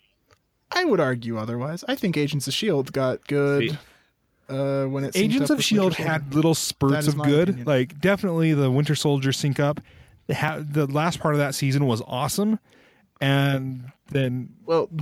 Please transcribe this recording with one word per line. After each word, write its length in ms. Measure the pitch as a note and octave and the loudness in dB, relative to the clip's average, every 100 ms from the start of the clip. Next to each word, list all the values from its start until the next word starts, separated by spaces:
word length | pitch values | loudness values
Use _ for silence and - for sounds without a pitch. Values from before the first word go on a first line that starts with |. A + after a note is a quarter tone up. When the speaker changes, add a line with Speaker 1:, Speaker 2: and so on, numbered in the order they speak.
| _ _ _ _ _ _ _ | _ _ _ _ _ _ _
Speaker 1:
I 140 | F4 | 0
would 160 | F4+ A3+ | 2 2
argue 380 | C#3 B2 A#2 A2+ | 2 0 -4 -6
otherwise. 440 | A2+ A#2+ C3+ E3+ - | -4 -4 -6 -6 -6
I 60 | |
think 240 | F3+ F#3+ D3+ | -2 0 0
Agents 280 | C#3+ D3 - | 0 -2 -4
of 60 | |
shield 400 | - A3 D3 C3+ | -2 0 0 -2
got 340 | C#3 C3 B2 - | -2 -2 -4 -4
good, 440 | C#3+ C#3+ C#3+ A#2 | 0 2 2 0
Speaker 2:
See 80 | D3+ - _ _ _ _ _ - | -2 -10 _ _ _ _ _ -10
Speaker 1:
uh, 340 | C3+ C#3 C#3 | -4 -2 0
when 180 | C3+ C#3 | -2 -2
it 120 | C#3 | -2
synced 60 | - | 0
Speaker 3:
Agents 280 | G#3 B3+ C#4+ | 0 2 2
Speaker 1:
up 40 | |
Speaker 3:
of 20 | D4 | 0
Speaker 1:
with 80 | |
Speaker 3:
shield 200 | - G#3+ | 2 2
Speaker 1:
Winter 120 | F#3+ E3 | 2 0
Soldier. 160 | D#3+ | -2
Speaker 3:
had 220 | D#3 C#3+ | -2 0
little 200 | C#3 D#3+ | 2 2
spurts 380 | D#3 - - C#3 | 2 -2 0 0
Speaker 1:
That 60 | D3 | 2
is 80 | D3+ | 0
Speaker 3:
of 80 | C#3+ | 0
Speaker 1:
my 100 | C#3+ | 2
Speaker 3:
good. 220 | D3 F3+ | 4 2
Speaker 1:
opinion. 180 | B2+ B2 | 0 0
Speaker 3:
Like, 340 | C3+ B2+ C#3+ | 0 0 0
definitely 520 | F3+ G3 G3+ E3 D#3+ | 0 2 0 2 2
the 180 | D3 C3+ | 4 4
Winter 240 | C3 D3 | 2 2
Soldier 380 | D3+ D#3 C#3+ C3+ | 0 2 2 0
sync 260 | B2+ D3 C3+ | 0 0 0
up. 220 | C#3+ D3+ - - - - - | 0 -2 -10 -20 -20 -16 -8
Ha-, 300 | - D3+ D3+ | -2 -2 -4
the 260 | D3+ D3 C#3+ | -4 -2 0
last 340 | C#3+ E3 - | 0 -2 -2
part 140 | D#3+ | 0
of 40 | D3 | 0
that 160 | C#3+ | 0
season 320 | C3+ C#3 C3+ C#3 | -2 0 2 2
was 160 | A2 - | 0 -2
awesome, 520 | B2+ D3 - G#3 A3 - _ _ _ _ _ | -4 -2 0 0 0 -4 _ _ _ _ _
and 720 | C#3 C#3 C#3 C3+ C3 B2+ B2 - - | 0 2 2 0 -4 -10 -14 -20 -6
then 400 | C#3+ C3 B2+ B2 - - | -2 0 -2 -6 -12 -2
Speaker 1:
Well, 240 | E3 - D#3+ | 0 0 -2